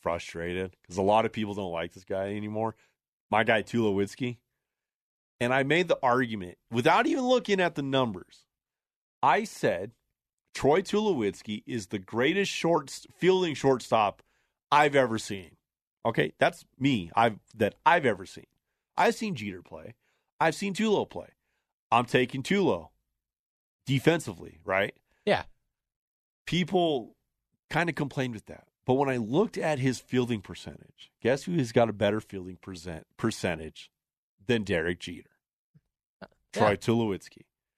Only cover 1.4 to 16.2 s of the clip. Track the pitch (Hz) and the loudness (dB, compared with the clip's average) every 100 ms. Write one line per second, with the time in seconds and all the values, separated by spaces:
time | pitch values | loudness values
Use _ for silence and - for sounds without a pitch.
1.4 | 104 101 95 82 85 98 95 95 98 104 | -6 -4 -6 -6 -8 -10 -8 -6 -4 -6
2.4 | 107 107 113 - _ _ _ _ - 104 | -8 -4 -4 -6 _ _ _ _ -2 0
3.4 | 113 110 98 120 110 98 98 - 123 120 | 2 2 0 0 2 2 -2 -4 -8 -8
4.4 | _ _ _ _ _ _ _ _ _ - | _ _ _ _ _ _ _ _ _ -4
5.4 | 120 131 135 160 175 - 131 123 123 107 | 0 2 2 2 2 0 2 2 2 -4
6.4 | 90 - - 117 123 185 262 320 254 254 | -8 -14 -6 0 4 4 4 0 2 2
7.4 | 247 196 175 160 139 135 127 90 - - | 2 0 0 -2 -2 0 0 -2 -14 -20
8.4 | _ _ _ _ _ _ _ _ 135 185 | _ _ _ _ _ _ _ _ 2 2
9.4 | 220 - 139 90 104 - _ _ _ _ | 0 -4 -2 -2 -6 -14 _ _ _ _
10.4 | _ - 135 160 196 202 214 160 101 92 | _ -2 2 2 2 0 0 0 0 -4
11.4 | - 107 - 127 98 107 92 110 135 185 | -8 -10 -8 -10 -6 -8 -6 0 0 0
12.4 | 196 - 165 165 139 - - - 170 185 | -2 -2 0 0 -2 -14 -18 -2 2 2
13.4 | 180 135 139 131 - 113 104 - _ _ | 0 0 2 2 2 2 2 -2 _ _
14.4 | _ _ - 143 151 139 127 110 - 98 | _ _ 2 4 4 4 2 0 -4 -10
15.4 | 82 _ _ _ _ _ 117 113 | -12 _ _ _ _ _ -4 -2